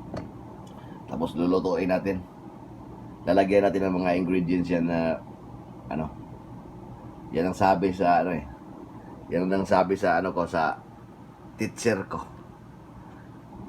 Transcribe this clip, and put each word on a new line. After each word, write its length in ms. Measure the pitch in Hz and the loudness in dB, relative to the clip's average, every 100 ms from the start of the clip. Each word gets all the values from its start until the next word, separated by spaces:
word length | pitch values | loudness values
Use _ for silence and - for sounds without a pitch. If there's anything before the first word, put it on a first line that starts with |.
| - - - - - - - - - - - | -10 -10 -10 -12 -14 -16 -16 -16 -14 -14 -8
Tapos 240 | - 85 | -4 -2
lulutuin 560 | 82 90 92 92 85 92 | 0 4 4 4 2 2
natin. 320 | 92 95 92 - - - - - - - - - - - | 2 2 -2 -4 -14 -18 -16 -16 -16 -16 -16 -16 -4 2
Lalagyan 400 | 95 95 101 98 | 4 6 6 6
natin 240 | 95 95 | 4 2
ng 80 | 92 | 2
mga 120 | 92 | 2
ingredients 560 | 90 87 92 85 90 87 | 2 2 2 2 2 2
yan 160 | 87 85 | 2 2
na, 320 | 82 82 78 - - - - - - - | 2 2 0 -6 -16 -16 -16 -16 -14 -8
ano. 160 | 78 78 - - - - - - - - - - - - | -6 -6 -8 -14 -16 -16 -16 -16 -16 -14 -14 -14 -14 -6
Yan 160 | - 92 | 0 0
ang 80 | 90 | 4
sabi 320 | 95 90 95 | 6 6 4
sa, 320 | 90 87 85 | 4 6 6
ano 80 | 87 82 | 4 0
eh. 80 | 71 - - - - - - - - | -4 -12 -16 -16 -14 -16 -16 -16 -4
Yan 160 | 85 92 | 0 2
ang 160 | 95 92 | 2 4
sabi 320 | 95 90 95 | 6 6 4
sa, 240 | 92 85 | 4 4
ano 80 | 92 | 2
ko, 160 | 85 85 | 0 0
sa 320 | 85 78 - - - - - - - - - | 2 2 0 -8 -18 -18 -18 -20 -18 -14 -6
teacher 480 | 110 - 117 98 95 | -4 0 2 2 0
ko. 160 | 82 - - - - - - - - - - - - - - | -6 -8 -14 -18 -18 -18 -18 -18 -18 -16 -18 -18 -18 -16 -14